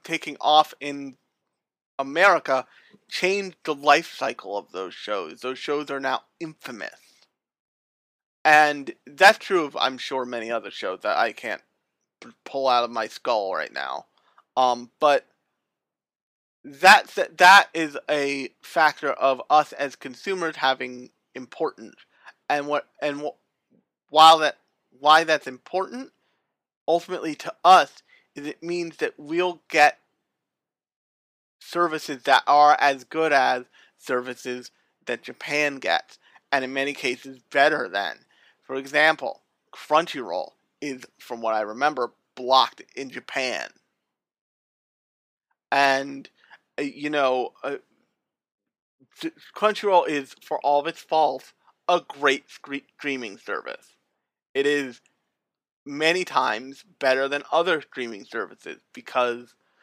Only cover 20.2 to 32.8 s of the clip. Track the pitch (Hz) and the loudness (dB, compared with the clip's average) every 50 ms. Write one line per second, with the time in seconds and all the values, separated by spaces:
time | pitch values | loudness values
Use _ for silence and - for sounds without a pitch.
20.2 | - 196 190 185 170 160 135 - 135 135 131 127 131 127 123 123 127 127 _ _ | -8 -8 -6 -4 -6 -6 -6 -2 -2 -2 -2 -2 -6 -12 -12 -16 -18 -20 _ _
21.2 | _ _ - 131 127 117 - - 160 143 - - 113 104 - _ - _ _ _ | _ _ -16 -16 -16 -14 -8 -6 -6 -6 -6 -10 -20 -20 -20 _ -20 _ _ _
22.2 | _ - - _ _ - 143 147 143 147 147 147 - _ _ - 151 147 143 147 | _ -20 -20 _ _ -4 -4 -4 -2 -4 -4 -6 -6 _ _ -8 -6 -6 -6 -6
23.2 | 147 143 - _ _ _ _ _ _ _ _ _ _ _ _ _ _ _ 143 156 | -8 -10 -10 _ _ _ _ _ _ _ _ _ _ _ _ _ _ _ 6 8
24.2 | 160 160 165 156 156 143 - _ _ _ _ _ _ _ _ 127 139 147 156 160 | 10 10 10 8 6 0 -2 _ _ _ _ _ _ _ _ 0 4 6 6 6
25.2 | 165 160 156 143 - 135 127 123 _ - - 185 190 - - 254 269 - _ _ | 6 4 0 0 -2 -8 -14 -14 _ -6 -4 -4 -4 -4 -8 -14 -14 -16 _ _
26.2 | _ _ _ _ _ _ _ _ _ _ _ _ - - 165 170 - - 185 156 | _ _ _ _ _ _ _ _ _ _ _ _ -2 0 0 0 0 -4 -10 -8
27.2 | - 160 147 - - 170 - _ - 175 190 175 143 - - - _ _ _ _ | -6 -8 -8 -8 -10 -14 -8 _ 6 8 8 8 6 2 -4 -20 _ _ _ _
28.2 | _ _ - 147 143 151 156 - 165 170 175 175 170 165 156 - 156 - - - | _ _ -18 -14 -12 -12 -14 -12 -10 -8 -6 -6 -6 -8 -6 -6 -6 -6 -6 -8
29.2 | 151 147 160 175 180 180 170 156 _ - - 156 147 147 - _ _ _ _ _ | -12 -8 -4 -2 -2 -2 -4 -8 _ -2 4 6 6 6 4 _ _ _ _ _
30.2 | _ _ _ _ _ _ _ _ _ _ _ _ _ _ _ _ _ _ _ _ | _ _ _ _ _ _ _ _ _ _ _ _ _ _ _ _ _ _ _ _
31.2 | _ _ _ _ _ _ _ _ - - - 175 170 160 156 156 - - 143 123 | _ _ _ _ _ _ _ _ -18 -8 -2 -2 -2 0 -2 -6 -6 -8 -10 -6
32.2 | - 139 135 - - - 143 147 147 147 147 - | 0 2 2 4 4 4 4 6 6 6 6 4